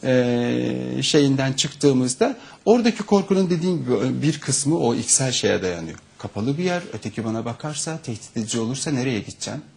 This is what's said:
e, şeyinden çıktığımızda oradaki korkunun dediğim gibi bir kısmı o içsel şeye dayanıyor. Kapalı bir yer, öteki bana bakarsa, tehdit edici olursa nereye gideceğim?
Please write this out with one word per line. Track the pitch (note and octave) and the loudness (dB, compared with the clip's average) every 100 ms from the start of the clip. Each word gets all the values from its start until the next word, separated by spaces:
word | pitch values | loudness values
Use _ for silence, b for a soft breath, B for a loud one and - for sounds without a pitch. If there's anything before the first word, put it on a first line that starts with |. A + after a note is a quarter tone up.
e, | C3 B2+ B2 A#2+ A#2+ B2 B2 B2 B2 B2+ | 4 2 4 2 0 0 -2 -4 -4 -4
şeyinden | C3+ D#3 C#3+ C3+ C3+ | 2 4 4 4 0
çıktığımızda | C#3 - - D3 B2+ B2+ A#2+ A#3 C4+ B B - | 0 -4 2 2 4 2 2 0 0 B B 4
oradaki | A#3+ A#3 - | 4 4 0
korkunun | G3+ G3+ F#3+ F#3+ F#3 | 2 2 4 2 2
dediğim | E3+ F3+ F3 B2+ | 2 0 0 0
gibi | A#2 B2+ B2+ | 0 2 2
bir | C#3+ D#3 | 0 0
kısmı | - C3+ C#3 E3 | -2 -2 0 2
o | C3 A#2+ | 2 0
içsel | A#2 - C3+ | 0 0 2
şeye | B2 G#2 G2 | 0 2 0
dayanıyor. | F#2 E2+ E2 - - _ | 0 -4 -8 -12 -18 _
Kapalı | - - A2+ D3 | -10 -4 -2 0
bir | |
yer, | F3+ F3+ F3 | -2 -2 -6
öteki | A2 A2 G#2 A2+ | -10 -8 -6 -4
bana | A2+ A#2 | -4 -6
bakarsa, | A#2 D3+ D3 - D#3+ | -8 -8 -8 -8 -8
tehdit | - A2 - - | -8 -10 -8 -6
edici | A2 A#2+ | -4 -2
olursa | A2+ C#3 - | -2 -4 -2
nereye | C#3 B2+ A#2 | -2 0 -2
gideceğim? | F#2+ - - A#2 - | -6 -10 -10 -10 -12